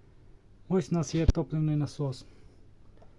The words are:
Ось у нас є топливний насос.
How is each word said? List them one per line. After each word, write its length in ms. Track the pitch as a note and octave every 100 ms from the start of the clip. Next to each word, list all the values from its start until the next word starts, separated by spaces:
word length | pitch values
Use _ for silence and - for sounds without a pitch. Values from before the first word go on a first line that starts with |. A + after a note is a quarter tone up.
| - - - - - - -
Ось 240 | F#3 -
у 20 |
нас 200 | E3+ D3+
є 120 | E3 D#3
топливний 500 | - D3+ D#3 D#3 D3+
насос. 500 | C3+ - C#3 A#2+ - - - - - - - - -